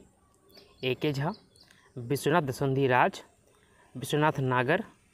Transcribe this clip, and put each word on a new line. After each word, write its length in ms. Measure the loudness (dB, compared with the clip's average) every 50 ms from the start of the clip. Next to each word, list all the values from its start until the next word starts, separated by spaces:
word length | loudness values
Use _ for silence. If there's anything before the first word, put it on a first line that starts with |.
| -8 _ _ _ _ _ _ _ _ _ -20 -20 -20 _ _ _ -4
ए 100 | -4 -4
के 180 | -2 -2 -2
झा, 200 | -2 -2 -4 -4 -6 -8 _ _ _ _ _ _ -20 -20 _ _ _
विश्वनाथ 460 | -14 -4 -4 -4 -2 0 2 2 2
दसंधी 440 | 2 0 -4 -2 -2 0 2 2 2
राज, 360 | 4 4 4 4 2 0 -6 -20 -20 _ _ _ _ _ _ _ _ _ _ _ _ _
विश्वनाथ 460 | -12 -6 -2 0 2 2 2 0 0
नागर, 440 | -2 0 0 0 2 2 0 -2 -2 -8 -16 _ _ _